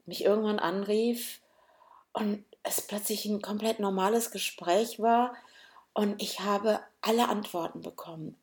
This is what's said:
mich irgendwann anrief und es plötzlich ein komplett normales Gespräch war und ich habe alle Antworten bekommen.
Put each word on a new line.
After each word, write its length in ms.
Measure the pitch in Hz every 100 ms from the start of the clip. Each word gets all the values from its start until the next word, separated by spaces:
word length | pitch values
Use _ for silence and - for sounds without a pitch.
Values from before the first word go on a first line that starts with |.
| -
mich 200 | 180 190
irgendwann 340 | 214 214 208
anrief 800 | 170 190 202 214 233 240 - - _ _ _ _ - - _
und 320 | - 208 208 - -
es 180 | - -
plötzlich 420 | - 202 - 208 208
ein 160 | 202
komplett 380 | - 208 220 220
normales 520 | 202 190 190 233 233
Gespräch 680 | 190 - - 175 185 233 -
war 340 | 226 233 247 - - - - - _
und 280 | - 208 202
ich 200 | 196 -
habe 400 | 196 202 220 214 - _
alle 300 | - 233 233
Antworten 520 | 208 214 175 165 170
bekommen. 540 | 170 - - 165 160 -